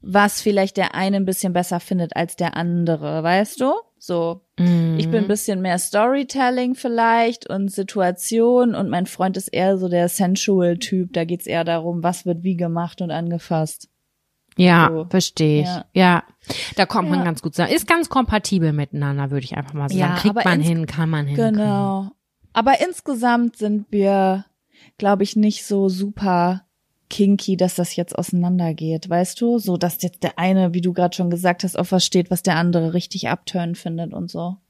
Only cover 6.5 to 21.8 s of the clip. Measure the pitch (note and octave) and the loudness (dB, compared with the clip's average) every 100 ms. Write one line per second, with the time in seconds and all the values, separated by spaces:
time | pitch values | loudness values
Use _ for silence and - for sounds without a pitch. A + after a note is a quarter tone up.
6.5 | B3+ B3 C4 C4 A#3 A3+ A#3 A#3 A#3 - | 0 -2 -4 -2 0 2 4 2 -2 -8
7.5 | F#3+ G3 F#3+ G3 G#3 F3+ F3+ - A3+ A#3 | -4 -4 -4 -6 0 0 -2 -2 2 4
8.5 | B3 A#3+ G#3 F#3+ F3 F#3 - F#3+ F#3+ - | 4 4 0 -2 -2 -4 -2 -2 -2 -4
9.5 | - F#3 G3 F#3 F3 F3 - F#3+ F#3+ - | 0 2 2 0 2 0 2 0 2 2
10.5 | F#3+ F3 F3 - F#3+ F3+ F3 E3 F3 - | 2 2 0 -2 -2 -2 -4 -4 -4 -4
11.5 | E3+ E3+ E3 E3 E3+ E3 F3+ F#3 E3+ F3+ | -4 -2 -2 -2 -2 -2 -4 -4 -2 -2
12.5 | F3 F3 E3 E3+ - F3 D#3 E3+ E3+ - | -2 -2 -4 -6 -6 -6 -4 -4 -6 -2
13.5 | E3 D#3 - - _ _ _ _ _ _ | -2 -2 -6 -20 _ _ _ _ _ _
14.5 | - F3+ E3+ D#3+ D#3+ E3+ F#3+ - - D#3 | 4 6 8 6 2 0 0 0 0 2
15.5 | D3+ D3 F3+ - F#3+ F#3 E3+ - _ - | 2 0 -4 -4 4 4 4 0 _ -12
16.5 | - - - F#3+ A3+ F3+ C#4 F3+ D#3 D#3+ | -10 -8 -2 0 0 0 0 0 -2 -6
17.5 | - F3 D#4+ G#3+ E4+ E4 C4+ A3+ G#3+ - | -2 0 0 2 0 2 -2 0 -2 0
18.5 | G3 D#3+ D3+ C#3+ D3 C#3+ C#3 C#3 C#3+ C3+ | 0 0 0 -4 -4 -2 -2 -2 -4 -6
19.5 | - C#3 D3 C#3+ F#3 F3+ F3 G#3 G3+ F#3 | -10 -8 -6 -4 0 0 2 0 2 2
20.5 | E3+ D#3 E3 D#3 D3+ E3 D#3 C#3+ C#3+ A3+ | 2 2 0 -2 -2 -2 0 -2 0 2
21.5 | G#3+ G#3+ G3+ | 2 0 0